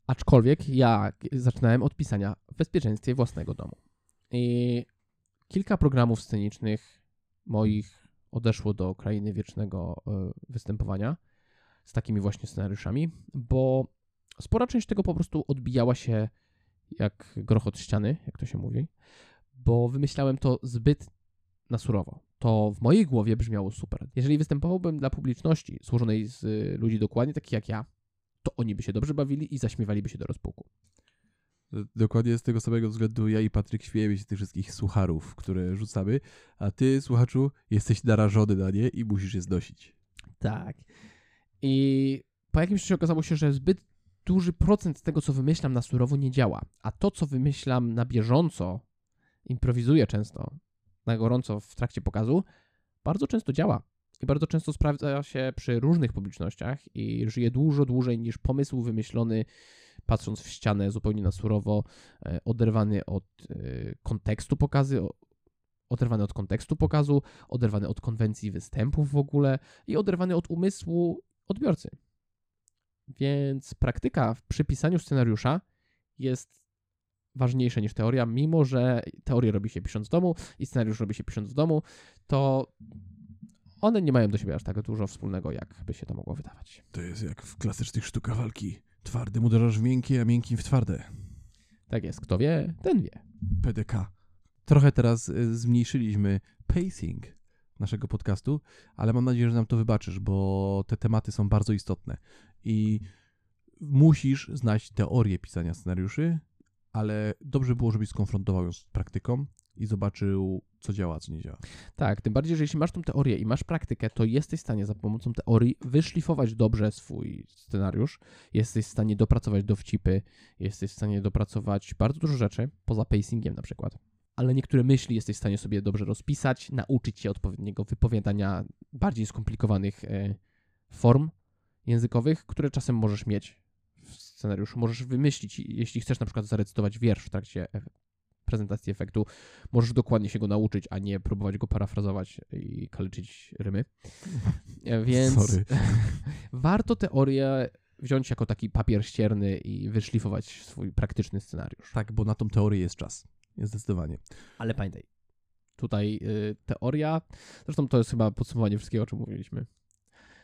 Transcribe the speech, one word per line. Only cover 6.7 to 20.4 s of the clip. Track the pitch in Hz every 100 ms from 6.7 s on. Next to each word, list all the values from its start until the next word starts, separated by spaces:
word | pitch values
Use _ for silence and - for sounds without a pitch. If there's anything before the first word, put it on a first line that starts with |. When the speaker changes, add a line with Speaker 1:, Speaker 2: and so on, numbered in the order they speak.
| 107 _ _ _ _ _ _ -
Speaker 1:
moich | 110 110 107 - _ _ _ _
odeszło | 117 113 107 104
do | 101 92
krainy | 95 98 104 104
wiecznego, | 98 - - 101 90 85 85 -
e, | 101 92 - -
występowania | 120 - 110 104 98 107 170 _ _ _ _ _ _
z | _
takimi | 117 - 107
właśnie | 101 - -
scenariuszami, | - 98 101 - 123 165 - -
bo | - 120 131 131 131 131 _ _ _ _ -
spora | - 226 247
część | 247 -
tego | 208
po | 190
prostu | 170 170 156 -
odbijała | 139 123 123 120
się | 123 - 110 110 - _ _ _ _ - -
jak | 104 - - -
groch | 104 110 -
od | -
ściany, | - 107 104 156 -
jak | -
to | 127
się | 98
mówi, | 113 113 160 _ _ - - _ _
bo | 127 123 117 120
wymyślałem | 135 139 - 135
to | 131